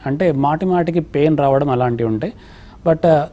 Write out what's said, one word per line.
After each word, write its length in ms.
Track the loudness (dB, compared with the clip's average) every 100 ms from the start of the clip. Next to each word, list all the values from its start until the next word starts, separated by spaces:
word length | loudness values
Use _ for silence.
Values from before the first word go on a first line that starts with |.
| -6
అంటే 260 | -2 0
మాటి 340 | 0 -2 -2 0
మాటికి 340 | 0 0 -2
పెయిన్ 380 | -4 0 2 2
రావడం 320 | 2 2 0
అలాంటివి 400 | 0 0 -2 -2
ఉంటాయి. 240 | -2 -4 -10 -20 -20 -20 -6 -2
But, 200 | 0 2
ఆ, 200 | 2 0